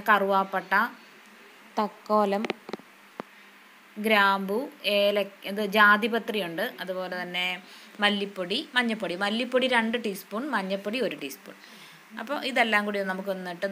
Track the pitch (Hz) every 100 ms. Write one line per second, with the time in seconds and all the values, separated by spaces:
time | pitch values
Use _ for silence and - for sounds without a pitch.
0 | 208 196 196 196 190 190 175 196 240 -
1 | - - - - - - - - 202 -
2 | - 214 208 196 226 - - - - -
3 | - - - - - - - - - -
4 | 214 214 196 196 190 208 294 - 196 202
5 | 202 202 196 - - 202 208 214 208 208
6 | 220 226 202 214 175 165 233 - 185 185
7 | 185 180 175 180 180 180 - - - -
8 | 202 202 196 190 180 233 330 247 233 220
9 | 175 180 202 220 247 254 247 247 220 240
10 | 220 190 - 208 294 226 190 196 208 254
11 | 196 147 143 - - - - - - -
12 | - 220 226 285 254 254 233 208 208 202
13 | 190 185 190 190 180 175 196